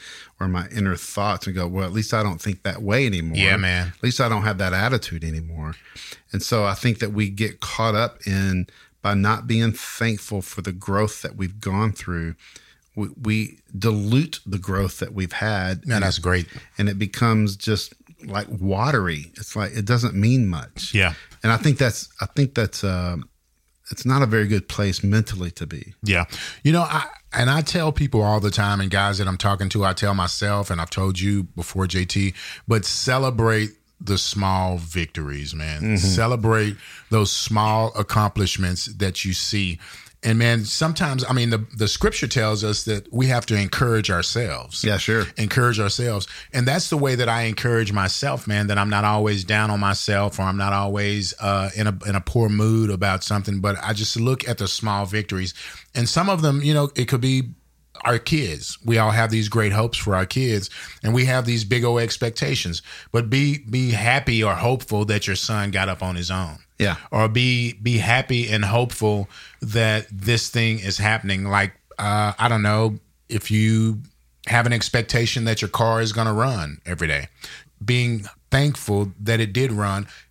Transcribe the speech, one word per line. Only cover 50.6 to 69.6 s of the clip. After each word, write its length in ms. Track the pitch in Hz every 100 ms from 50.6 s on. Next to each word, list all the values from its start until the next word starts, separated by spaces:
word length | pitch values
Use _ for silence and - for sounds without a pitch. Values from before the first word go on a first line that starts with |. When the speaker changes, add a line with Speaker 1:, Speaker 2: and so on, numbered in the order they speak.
| 98
Speaker 2:
always, 600 | 98 101 101 101 104 92 -
uh, 300 | 101 98 95 104
in 100 | 107
a, 120 | 92 107
in 80 | 95
a 60 |
poor 280 | - 117 110
mood 400 | 104 110 113 107
about 340 | 95 101 92
something, 380 | - 104 104 98
but 160 | 101 98
I 100 | 98
just 260 | 104 110 113
look 280 | 117 131 123
at 100 | 117
the 100 | 98
small 380 | - 110 101 98
victories. 480 | 107 101 95 92 - - - -
And 160 | 127 120
some 180 | 165 190
of 140 | 180
them, 200 | 156 139
you 100 | 143
know, 160 | 151 143 -
it 100 | 120
could 140 | 127
be 220 | 131 131 123 - _ _ _ -
our 140 | - 117
kids. 580 | - 156 104 73 - -
We 140 | 113 113
all 140 | 107
have 180 | 113 113
these 160 | 113 104
great 260 | 113 104
hopes 240 | 104 117 -
for 180 | 107 95
our 100 | 95
kids, 440 | 131 131 104 98 - - -
and 100 | 104
we 120 | 123 131
have 200 | 127 120
these 180 | 117
big 200 | 101 123
old 180 | 120 120
expectations, 800 | 117 - 117 - 135 135 90 82 - - -
but 180 | 117 113
be, 300 | 135 143 143
be 320 | 107 127 123
happy 520 | 107 113 135 - 113
or 100 | 104 90
hopeful 500 | 120 131 - 104 104
that 220 | 104 -
your 80 | 92
son 340 | - 107 101
got 180 | 95 95
up 140 | 90
on 140 | 92 90
his 160 | 87
own. 260 | 92 85 76 _ -
Speaker 1:
Yeah. 200 | 101 - -
Speaker 2:
Or 200 | 110 110
be, 420 | 117 127 123 120
be 280 | 98 117 113
happy 500 | 113 123 - 123 113
and 160 | 107 98
hopeful 640 | 117 123 - 107 104 98 - - -